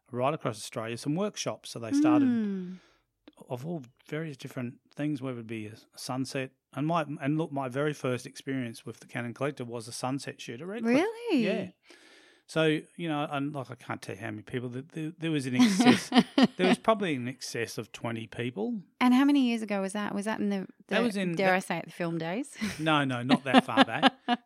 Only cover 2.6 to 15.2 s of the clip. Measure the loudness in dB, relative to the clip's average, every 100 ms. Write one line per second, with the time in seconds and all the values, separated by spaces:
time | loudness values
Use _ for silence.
2.6 | -6 -12 -18 _ _ _ _ _ -10 -8
3.6 | -6 -8 -10 _ -10 -8 -8 -10 -12 -8
4.6 | -8 -10 _ -6 -4 -4 -6 -8 -8 -8
5.6 | -10 -14 -20 -14 -6 -4 -2 -4 -6 -10
6.6 | _ -4 0 0 -2 -4 -2 0 -2 -4
7.6 | -4 -2 -2 -2 -2 -4 -6 -12 -8 -6
8.6 | -6 -10 -14 -16 -10 -8 -8 -4 -6 -4
9.6 | -8 -10 -10 -6 -4 -4 -6 -12 -12 -12
10.6 | -10 -4 2 4 2 -2 0 2 2 0
11.6 | -4 -12 _ -20 -20 -20 -20 _ -6 2
12.6 | 2 2 -2 -8 -4 -2 -2 -2 -4 -6
13.6 | -8 -10 -8 -8 -8 -10 -8 -10 -8 -8
14.6 | -6 -10 -12 -10 -10 -6